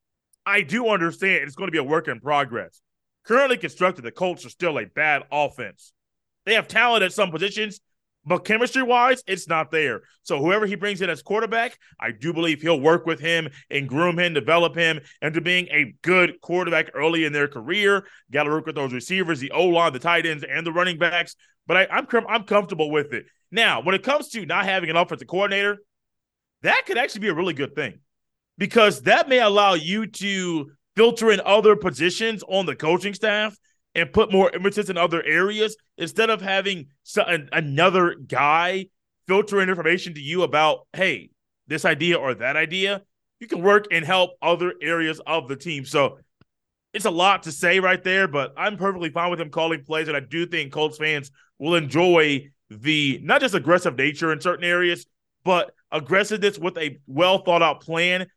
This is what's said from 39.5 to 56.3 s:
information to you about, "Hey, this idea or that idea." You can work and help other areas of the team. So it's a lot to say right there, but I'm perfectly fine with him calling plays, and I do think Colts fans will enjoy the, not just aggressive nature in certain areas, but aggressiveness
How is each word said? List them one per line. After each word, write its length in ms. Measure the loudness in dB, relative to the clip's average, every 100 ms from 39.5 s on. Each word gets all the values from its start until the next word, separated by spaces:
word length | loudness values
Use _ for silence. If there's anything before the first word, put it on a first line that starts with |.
| 0 0
information 440 | 0 0 0 -2 -12
to 60 |
you 220 | -6 -2
about, 440 | 0 2 2 0 _
"Hey, 360 | -2 -2 -2 -8 _ _ _ -10
this 180 | -2 0
idea 320 | 0 2 0
or 160 | 0 -2
that 220 | -2 -2
idea." 460 | -2 -2 -4 -4 _ _ _ -18
You 80 | -8
can 140 | 0
work 260 | 4 4 4
and 120 | -2
help 280 | 2 2 2 0
other 320 | 0 0 0 -4
areas 400 | -2 0 -2 -4 -4
of 220 | -4 -4
the 80 | -8
team. 300 | -8 -10 -2
So 340 | 2 2 -2 _ _ _ _ _ _ _
it's 120 | -6 -2
a 60 |
lot 320 | 2 4 2
to 80 | -2
say 280 | -2 2 2
right 240 | 2 0
there, 240 | 0 0 0
but 260 | -2 -4 -4
I'm 200 | -6 -2
perfectly 320 | -4 -4 -4
fine 180 | -2 -2
with 100 | -4
him 100 | -6
calling 340 | -4 -2 -4
plays, 240 | -4 -4 -4
and 100 | -6
I 40 |
do 240 | -6 -6 -4
think 280 | -4 -6
Colts 240 | -2 -4 -2
fans 340 | -4 -4 -6 _ _ -8
will 180 | 0 0
enjoy 760 | 0 2 4 6 4 0 -6 _ -20
the, 500 | -8 -2 0 0 -2
not 160 | 2 2
just 140 | 2
aggressive 420 | 0 2 2 2 -2
nature 360 | -2 -2 -2
in 80 | -2
certain 240 | -2 -2 0
areas, 400 | 0 0 -2 -8 _ _ _ 0
but 260 | 0 0 -8 -8
aggressiveness 640 | -8 0 0 0